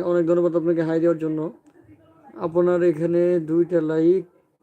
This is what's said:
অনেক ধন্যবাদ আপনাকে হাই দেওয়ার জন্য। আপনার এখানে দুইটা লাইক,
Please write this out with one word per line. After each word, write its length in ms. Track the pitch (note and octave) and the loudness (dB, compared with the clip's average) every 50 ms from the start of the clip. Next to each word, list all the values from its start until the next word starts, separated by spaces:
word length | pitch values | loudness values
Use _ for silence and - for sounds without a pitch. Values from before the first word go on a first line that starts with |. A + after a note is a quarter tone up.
| F3+ F3 | -2 0
অনেক 140 | F3 F3 E3+ E3 | 0 0 2 2
ধন্যবাদ 220 | F3 F3 E3+ E3+ D#3+ E3+ | 2 2 2 0 0 0
আপনাকে 220 | D#3 E3+ E3+ E3 | 0 0 -2 0
হাই 160 | D#3+ D#3+ E3 E3 | 0 -2 -2 0
দেওয়ার 180 | E3 E3+ E3 D#3 | 0 0 0 0
জন্য। 220 | D#3+ D#3 D#3 D#3 D#3 F3 - - _ _ _ _ _ - - _ _ _ _ _ _ - - - F#3 | -4 -4 -4 -4 -6 -8 -10 -16 _ _ _ _ _ -20 -20 _ _ _ _ _ _ -20 -14 -10 -8
আপনার 360 | E3 D#3+ F3 F3 F3 F3+ F3 | -2 0 0 2 2 2 2
এখানে 400 | F3 F3 D#3 D#3 E3+ E3+ E3+ F3 F3 F3 F3+ E3+ D#3 D3+ | 2 0 0 0 -2 0 0 2 2 2 0 -2 -2 0
দুইটা 280 | E3 E3+ F3 E3 F3+ E3 | 0 0 0 2 0 -2
লাইক, 440 | D#3 D#3 D#3+ D#3+ D#3+ E3+ F#3 F#3+ F3+ _ _ _ _ _ _ _ | 0 0 0 2 2 2 2 2 -2 _ _ _ _ _ _ _